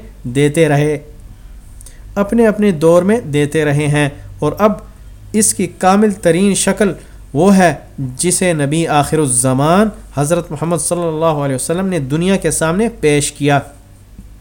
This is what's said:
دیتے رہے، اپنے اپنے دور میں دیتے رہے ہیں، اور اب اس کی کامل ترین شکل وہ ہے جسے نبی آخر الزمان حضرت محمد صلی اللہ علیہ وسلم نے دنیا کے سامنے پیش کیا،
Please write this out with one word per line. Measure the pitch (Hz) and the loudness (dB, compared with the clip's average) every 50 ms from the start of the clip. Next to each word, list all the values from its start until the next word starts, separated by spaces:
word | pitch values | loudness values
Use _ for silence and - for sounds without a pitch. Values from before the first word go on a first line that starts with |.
| - - - - - | -6 -14 -20 -12 -12
دیتے | 127 120 139 147 147 147 165 160 151 | -6 -2 0 0 2 2 2 2 4
رہے، | 147 143 147 151 151 143 - - - - - - - - - - - - - - - - - - - - - - - | 4 2 2 0 -2 -4 -6 -12 -20 -20 -20 -20 -20 -20 -20 -20 -20 -20 -20 -20 -20 -20 -20 -20 -20 -20 -20 -8 -4
اپنے | 202 202 202 226 233 233 220 | -4 -2 0 2 2 4 2
اپنے | 208 208 208 208 | 2 2 0 0
دور | 185 147 160 160 170 175 180 | 2 2 4 4 4 4 4
میں | 190 214 240 | 4 0 0
دیتے | 240 156 139 147 147 147 147 160 156 | -2 -2 -2 0 0 0 0 0 0
رہے | 151 143 143 151 147 | 0 0 0 0 0
ہیں، | 147 147 143 139 143 - - - - - | 0 0 0 0 -2 -8 -14 -18 -8 -4
اور | - 147 147 - | -4 -4 0 0
اب | 202 220 202 - - - - - - - - - - - - | 0 0 0 -2 -6 -14 -20 -20 -20 -20 -20 -20 -14 -4 -2
اس | 214 214 - - | 0 0 0 0
کی | - 190 170 | -2 -4 -6
کامل | - - - 185 190 202 214 214 | -4 0 2 2 4 4 2 2
ترین | 196 202 - 175 165 170 196 202 190 | 0 0 0 2 2 4 2 2 0
شکل | - - 196 190 - 214 196 147 - - - - - - - - | 0 0 -2 0 0 0 -2 -2 -4 -10 -18 -20 -20 -16 -6 -2
وہ | 135 170 202 202 190 | 2 4 4 6 6
ہے | 185 165 139 139 - - - - | 4 4 2 0 -6 -14 -10 -8
جسے | 139 127 123 - - 180 180 - 196 180 170 | -8 -8 -6 -4 -2 -2 -2 0 0 0 0
نبی | 151 143 139 147 - - 135 | 0 0 0 0 -2 0 0
آخر | 147 147 143 - 156 160 | 0 0 0 0 0 0
الزمان | 156 135 123 - - 131 131 131 139 156 170 196 220 214 - - - - - - | 0 0 0 0 0 0 2 2 2 4 4 4 2 2 0 -6 -14 -10 -4 -4
حضرت | 147 147 175 170 165 - | -2 0 0 -2 -2 -4
محمد | 160 139 156 165 175 160 | -8 -6 -4 -2 -2 -2
صلی | - - 175 175 170 165 | -2 -4 -4 -4 -4 -4
اللہ | 156 156 160 | -2 0 0
علیہ | 165 156 147 143 139 135 | 0 0 0 -2 -2 -4
وسلم | 123 - - 165 180 190 190 | -4 -4 -4 -4 -4 -2 -2
نے | 185 165 | -2 -4
دنیا | 139 127 143 160 175 190 196 | -4 -4 -2 -2 0 0 0
کے | 185 - 160 | 0 0 -2
سامنے | 143 - 170 160 165 196 233 226 | -2 -2 -2 -2 0 0 -2 -2
پیش | 233 - - 151 147 147 143 - | -4 -2 0 2 2 2 0 -2
کیا، | - - 143 143 147 139 135 - - - - - - - - - - - - - - - | -4 -2 0 2 2 2 0 -4 -12 -20 -20 -20 -20 -20 -20 -20 -20 -20 -20 -20 -20 -20